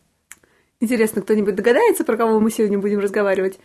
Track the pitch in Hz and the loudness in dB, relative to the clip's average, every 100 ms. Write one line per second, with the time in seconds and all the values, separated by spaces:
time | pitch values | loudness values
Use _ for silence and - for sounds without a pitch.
0 | _ _ _ - _ _ _ _ 220 240 | _ _ _ -20 _ _ _ _ -2 0
1 | 220 214 196 214 202 190 214 254 466 339 | 0 -2 -2 0 0 0 2 4 4 2
2 | - 226 226 220 220 220 214 202 202 202 | -2 0 0 2 0 0 -2 0 -2 -2
3 | 196 208 202 185 190 - | -2 -2 0 0 -2 -6